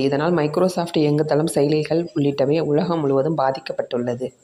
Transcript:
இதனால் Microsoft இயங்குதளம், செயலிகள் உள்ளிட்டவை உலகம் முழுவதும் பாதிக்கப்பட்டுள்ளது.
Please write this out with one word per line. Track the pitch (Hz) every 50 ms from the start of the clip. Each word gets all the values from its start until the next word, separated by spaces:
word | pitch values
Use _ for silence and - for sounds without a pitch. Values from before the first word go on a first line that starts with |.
| 135
இதனால் | 139 143 139 151 175 175 160
Microsoft | 147 147 147 180 185 185 - 180 170 - - 160
இயங்குதளம், | 151 147 147 151 156 151 143 147 160 - -
செயலிகள் | 151 143 143 151 151 151 - 156 170 170 - -
உள்ளிட்டவை | 151 143 143 143 - 135 139 156 165 151 151
உலகம் | 147 156 185 175 170 160
முழுவதும் | 147 135 135 135 135 160 165 143
பாதிக்கப்பட்டுள்ளது. | 131 135 135 - - - - - - - 131 120 123 123 120 120 127 127 - _